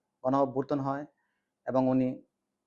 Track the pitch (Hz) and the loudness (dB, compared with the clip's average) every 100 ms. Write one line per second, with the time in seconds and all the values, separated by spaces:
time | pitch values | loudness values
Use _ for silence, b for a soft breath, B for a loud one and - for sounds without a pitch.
0 | _ _ 127 135 135 123 135 147 135 139 | _ _ 0 2 2 -2 -2 -2 -2 -6
1 | 147 _ _ _ _ _ - 127 131 131 | -8 _ _ _ _ _ -2 2 2 2
2 | 127 - - _ _ _ | 0 -4 -14 _ _ _